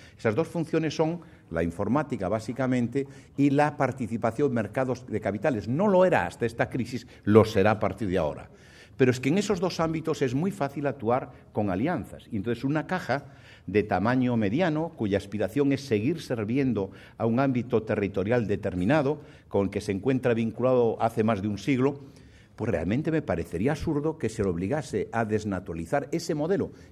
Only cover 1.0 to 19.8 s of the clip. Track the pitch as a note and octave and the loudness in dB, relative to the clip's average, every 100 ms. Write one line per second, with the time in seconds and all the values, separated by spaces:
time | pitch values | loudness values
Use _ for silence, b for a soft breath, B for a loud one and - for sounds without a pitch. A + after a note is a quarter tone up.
1 | D#3+ F3 B B - E2 E2+ E2+ G2+ C#3+ | 0 -2 B B -6 -2 -2 -2 0 0
2 | D3 A2+ F2+ A2 G#2+ A#2 C3 B2+ A#2 C#3 | 0 -4 -2 -2 -4 -4 0 0 0 -2
3 | C3+ B B - C#3+ C#3 D3 C#3+ C3 - | -6 B B 0 2 4 2 2 -2 0
4 | G#2+ A2 A2+ A2 C#3+ A#2+ G#2 C3+ B2+ B2 | -4 -2 -2 0 0 0 -2 -2 -2 -4
5 | - G#2+ G2+ G2+ D#3 A2 G2 C#3+ G#3 F#3 | -6 -4 -2 0 0 -2 -2 0 4 6
6 | F#3 C3 F2 - A#2 A2+ C3 - - B2 | 6 4 0 -2 -4 -2 -2 -2 -4 -8
7 | - B G2+ G#2+ G2+ G2 G#2 G#2+ G#2 - | -12 B 6 8 8 6 4 2 0 -2
8 | G2+ F2+ D2+ - - B B B B - | -2 0 0 -4 -12 B B B B 4
9 | B2+ B2 C3+ F#3+ G#3 F#3 F3+ - E3 D#3+ | 4 4 0 0 0 -2 -2 -2 -2 -2
10 | D#3 D3 C3+ C3 F#3+ F#3+ C#3 D3+ C#3+ - | -4 -2 0 0 -2 -2 -4 -2 -4 -2
11 | G#2 B2+ C#3+ B B A#2 G#2 F#2 D3+ D3+ | 0 0 -2 B B -4 -2 0 0 -2
12 | - - - G#2 A#2 A#2 C3+ D#3 D#3+ F#3 | -6 -14 -8 -6 -4 -2 -2 -2 -2 -6
13 | D3 C#3 - B B B - G2+ G2+ F#2 | -2 -4 -4 B B B 0 2 2 2
14 | G#2+ C3 B2 A#2 G2+ C3 F3+ D3+ E3 - | 2 2 2 2 2 2 2 0 -4 -4
15 | G#2+ G2 G2 G#2 G2 C#3 C#3 C#3 - G#2+ | 0 0 -2 -2 -2 2 2 0 0 0
16 | B2 E3 - A#2+ G#2 C3+ C3 G2+ F#2+ B | 2 -2 -4 -4 -2 0 0 0 -4 B
17 | B - A#2 A#2 C#3 A#2+ A2+ A2 - G#2 | B -4 0 2 2 0 0 0 0 0
18 | G2+ G2+ G2 B2 G2+ G2 G2 F#2 F#2 D#3 | 0 0 0 0 0 -2 -2 0 2 2
19 | C3+ D3+ B B B G2+ G2 G2+ | 2 -2 B B B 0 0 -2